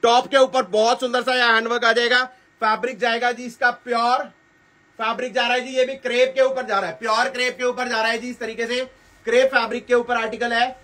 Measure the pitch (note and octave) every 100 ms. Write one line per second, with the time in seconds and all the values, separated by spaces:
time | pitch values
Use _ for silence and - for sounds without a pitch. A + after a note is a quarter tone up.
0 | A#3 A#3+ B3 C#4 C4 B3+ G#3 G3+ A3+ B3+
1 | B3+ B3 B3 B3+ A#3+ A3+ A3+ A#3+ A#3 A3+
2 | A#3+ B3 B3+ - _ _ A3 G#3+ A#3+ A3+
3 | A#3 A#3 A#3+ A#3 B3 - B3 A#3+ B3 A#3
4 | A#3 C4 C4 _ _ _ _ _ _ _
5 | A3 A3+ B3+ A3 A#3+ B3 B3+ C4 B3+ C4+
6 | B3 A#3+ B3+ C4 C4 C4 A3+ G3+ F#3 -
7 | A3+ G#3+ C4 B3 B3 B3 B3 B3 B3 A3+
8 | A3 A3+ B3 A#3+ A3+ A3 A#3 B3 B3+ _
9 | _ _ - A#3 C4 C4 A3+ A#3+ - B3
10 | A#3+ A#3+ A3 A#3 A#3+ A#3 B3 C4